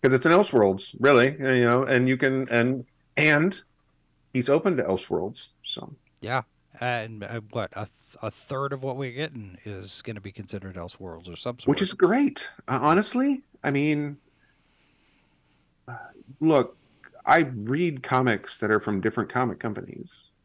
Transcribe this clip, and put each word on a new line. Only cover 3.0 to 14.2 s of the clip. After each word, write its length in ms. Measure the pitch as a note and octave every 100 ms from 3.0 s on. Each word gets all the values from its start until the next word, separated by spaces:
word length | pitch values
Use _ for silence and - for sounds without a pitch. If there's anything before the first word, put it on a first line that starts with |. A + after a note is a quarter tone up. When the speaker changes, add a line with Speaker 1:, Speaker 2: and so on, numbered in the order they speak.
| _ -
Speaker 1:
and 440 | D3+ D3 E3+ - _ _ _ _ _ _ _
he's 180 | C3 B2
open 280 | D3 G3 D#3
to 60 |
Elseworlds, 680 | G#2 F#2+ - E2+ F#2+ - - _
so. 320 | - - - C#3 _ _
Speaker 2:
Yeah, 220 | G#2+ B2+ A#2+ _ _ -
and, 420 | B2 A#2+ A2 A2
uh, 180 | G2+ A#2 G#2+
what, 200 | A#2+ G2
a 120 | - G#2+
th-, 320 | _ _ -
a 100 | A2
third 400 | - - C3+ C#3
of 100 | C3+
what 140 | C3+ C3
we're 160 | C3+
getting 460 | A#2+ D#3+ C3 G2+ F2+ G#2
is 360 | G2 G2 -
gonna 200 | - G#2
be 100 | G2
considered 440 | - G2 G2+ F#2+ F2+
Elseworlds 500 | F2 - F#2 E2 F2+
or 80 | E2
some 240 | - A#2+
sort. 80 | -
Speaker 1:
Which 140 | D3
is 120 | F#3+
great. 540 | - F3+ A#3+ C#4+ - - - -
Uh, 140 | B2+
honestly, 640 | D3 F3 G#3 B3 C#4 C4+ _ _
I 100 | C#3+
mean, 460 | C#3+ D3 D3 D3 C#3+